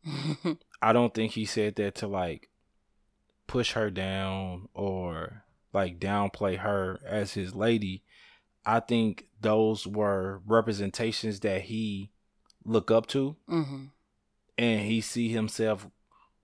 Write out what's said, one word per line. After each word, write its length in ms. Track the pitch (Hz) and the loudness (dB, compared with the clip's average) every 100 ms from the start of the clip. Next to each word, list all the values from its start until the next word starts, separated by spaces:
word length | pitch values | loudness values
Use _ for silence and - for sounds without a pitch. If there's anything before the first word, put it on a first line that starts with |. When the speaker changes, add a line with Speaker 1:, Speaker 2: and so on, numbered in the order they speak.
Speaker 1:
<laughs> 540 | 160 143 143 147 175 156 _ - | -10 -6 -4 -2 -4 -6 _ 0
Speaker 2:
I 120 | 113 | 4
don't 200 | 117 120 | 6 6
think 200 | 110 110 | 2 -2
he 120 | 110 | -2
said 300 | 107 - 107 104 | -4 0 0 0
that 200 | 101 - | -4 -2
to, 100 | - | -4
like, 420 | 98 90 80 - _ _ _ _ _ _ _ _ _ - | -2 -2 -4 -12 _ _ _ _ _ _ _ _ _ -4
push 240 | 127 117 | -2 0
her 180 | 117 107 | 0 -2
down 800 | 95 95 95 95 95 95 90 95 | -2 -4 -2 -2 -4 -6 -8 -12
or, 680 | - 98 95 90 80 82 107 _ _ _ | -6 -4 -2 -4 -6 -8 -12 _ _ _
like, 260 | 98 92 87 | -2 -2 -2
downplay 580 | 95 101 101 - 101 90 | -2 0 0 0 -2 0
her 420 | 101 101 95 92 | 0 0 -2 -4
as 280 | 95 104 101 | -4 -4 -2
his 180 | - 92 | -4 -6
lady. 500 | 95 113 117 101 95 - - - _ _ _ | 0 2 2 0 -6 -12 -20 -20 _ _ _
I 140 | 104 113 | 0 0
think 480 | - 120 110 98 - _ | 2 2 2 0 -10 _
those 480 | 110 110 110 107 95 | 2 4 4 2 -4
were 520 | 104 104 98 95 98 98 | 0 2 2 -2 -6 4
representations 920 | 113 110 101 101 - 117 110 113 101 | 4 4 0 -2 -2 -2 -2 -4 -2
that 220 | 104 95 | 0 -2
he 480 | 90 110 110 98 101 _ _ _ _ _ | -2 -4 -4 -6 -10 _ _ _ _ _
look 280 | - 113 - | 0 2 6
up 140 | 113 113 | 4 4
to, 260 | 139 135 151 - | 0 0 -4 -2
Speaker 1:
Mm-hmm. 340 | 170 143 135 135 _ _ _ _ _ _ - | -2 -2 -6 -14 _ _ _ _ _ _ 0
Speaker 2:
and 240 | 117 110 | 2 2
he 180 | 104 113 | 2 0
see 300 | 107 120 117 | -2 -2 -2
himself 580 | 113 110 - 110 104 104 _ _ _ _ _ | 0 -2 0 0 0 -4 _ _ _ _ _